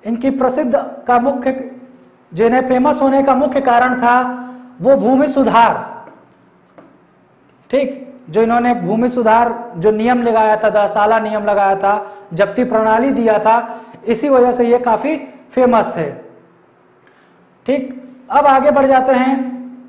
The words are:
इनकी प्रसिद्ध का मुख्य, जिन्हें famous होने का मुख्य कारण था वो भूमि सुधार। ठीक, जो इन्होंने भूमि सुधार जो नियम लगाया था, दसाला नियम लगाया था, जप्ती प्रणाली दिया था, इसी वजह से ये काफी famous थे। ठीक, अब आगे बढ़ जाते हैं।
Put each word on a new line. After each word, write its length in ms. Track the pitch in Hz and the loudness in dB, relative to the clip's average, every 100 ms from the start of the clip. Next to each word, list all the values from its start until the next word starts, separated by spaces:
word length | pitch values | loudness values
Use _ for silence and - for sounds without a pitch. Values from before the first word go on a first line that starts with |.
| 208 | -6
इनकी 240 | 233 269 | -4 -4
प्रसिद्ध 460 | 262 254 254 262 254 - - - | -2 -2 -2 -2 -2 -4 -12 0
का 120 | 240 | 0
मुख्य, 520 | 254 269 262 262 - - - - - _ _ | 0 -2 -4 -6 -10 -16 -20 -20 -20 _ _
जिन्हें 360 | 165 226 247 254 | -2 0 2 0
famous 320 | 254 269 294 | 0 0 0
होने 220 | 269 269 | 0 2
का 120 | 269 262 | 2 2
मुख्य 260 | 285 285 | 0 0
कारण 340 | 262 240 254 254 | 2 2 2 0
था 440 | 240 247 247 - - - - - | 2 2 0 -8 -14 -18 -20 -4
वो 140 | 196 269 | 2 2
भूमि 320 | 208 262 285 | 2 2 2
सुधार। 760 | 277 233 214 226 - - - - - _ _ _ _ _ - - _ _ _ _ _ _ _ _ | 0 2 4 2 0 -8 -16 -20 -20 _ _ _ _ _ -20 -20 _ _ _ _ _ _ _ _
ठीक, 420 | 262 262 - - - - | -2 -2 -8 -18 -20 -6
जो 120 | 170 | -2
इन्होंने 320 | 226 240 240 | 0 2 0
भूमि 340 | 233 175 220 247 | -2 -2 0 0
सुधार 640 | 247 220 226 240 - - 175 | 0 2 2 2 -2 -12 -2
जो 140 | 196 | 0
नियम 320 | 214 226 247 | 0 0 0
लगाया 320 | 233 226 214 214 | 0 2 2 2
था, 140 | 214 | 0
दसाला 500 | 208 202 208 208 226 | 0 0 0 2 0
नियम 260 | 214 214 208 | 0 -4 -2
लगाया 300 | 202 196 190 | 0 0 0
था, 360 | 196 208 - - - | 0 -2 -6 -18 -14
जप्ती 300 | 165 196 202 | -2 -2 0
प्रणाली 480 | 247 220 220 220 269 | -2 0 2 2 0
दिया 280 | - 226 208 | 0 0 2
था, 420 | 214 233 240 - - - - | 2 0 -2 -14 -18 -14 -6
इसी 240 | 233 294 | -4 2
वजह 220 | 262 247 | 4 4
से 140 | 247 233 | 2 2
ये 120 | 240 | 2
काफी 400 | 240 214 277 311 - - - | 2 -2 -2 -6 -8 -20 -8
famous 460 | - 247 226 220 - | 0 2 2 0 -4
थे। 140 | 151 - - - _ _ _ _ _ _ _ _ _ _ _ _ - | -8 -8 -20 -20 _ _ _ _ _ _ _ _ _ _ _ _ -4
ठीक, 380 | 277 262 - - - - | -4 -4 -14 -20 -20 -2
अब 140 | 269 285 | 2 4
आगे 260 | 269 285 | 4 4
बढ़ 140 | 285 269 | 2 4
जाते 260 | 262 262 | 2 2
हैं। 420 | 247 262 277 - - - - | 0 0 -2 -4 -10 -14 -18